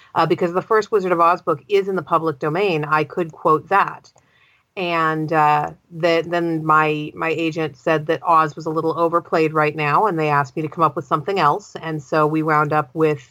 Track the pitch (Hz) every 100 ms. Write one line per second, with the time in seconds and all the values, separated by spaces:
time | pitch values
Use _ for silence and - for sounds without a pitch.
0 | _ - 160 170 175 180 180 220 208 214
1 | 185 170 170 180 175 151 - 202 196 185
2 | - 165 160 135 160 165 202 156 147 156
3 | 151 - 170 - 170 156 - 196 - -
4 | - _ _ _ _ _ _ - 175 170
5 | 160 156 156 160 151 147 156 160 _ 170
6 | 170 165 165 170 170 160 156 156 156 151
7 | 151 - 165 156 165 160 156 - 170 160
8 | 156 160 175 160 156 170 160 156 165 151
9 | 170 165 170 170 160 156 151 156 147 156
10 | 214 160 151 143 135 - 156 - 160 175
11 | 143 160 - 196 147 175 - - 160 156
12 | 139 160 151 156 156 151 151 151 151 165
13 | 156 147 -